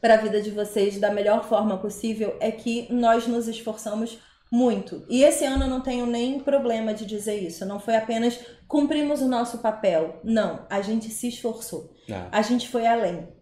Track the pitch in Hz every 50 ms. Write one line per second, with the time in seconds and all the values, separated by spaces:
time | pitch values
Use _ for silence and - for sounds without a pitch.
0 | - 226 220 220 214 214 190 208 202 214 202 208 208 202 - 220 196 202 196 -
1 | 208 208 208 202 202 208 208 233 - - 233 208 220 214 196 185 - 208 202 -
2 | - 226 214 214 214 202 - - - 226 220 220 - 240 226 240 233 - 240 240
3 | 240 226 226 233 233 247 233 233 226 226 220 - - 226 214 - - 214 208 220
4 | 226 226 - - - _ _ _ _ _ 233 240 254 240 214 196 190 - - 147
5 | - - 233 247 269 302 - - 311 262 269 269 269 262 254 254 254 269 247 247
6 | 240 240 233 240 240 254 277 285 269 285 277 277 240 240 226 220 220 220 214 214
7 | 226 190 214 208 202 220 208 208 185 165 165 - 190 190 202 202 - - 226 220
8 | 220 220 233 226 233 240 240 - - - - - - _ - 294 285 285 311 302
9 | 294 285 294 269 269 254 254 233 240 240 - 226 - 220 214 - - 196 175 156
10 | 160 165 - - - 214 226 220 202 180 160 - - - 196 202 196 202 220 226
11 | 220 - - - - 240 240 - - 233 220 - - - - 156 - - - _
12 | _ - 107 185 180 90 - 208 214 220 247 247 240 - - 240 226 233 233 233
13 | 214 175 175 165 147 - - _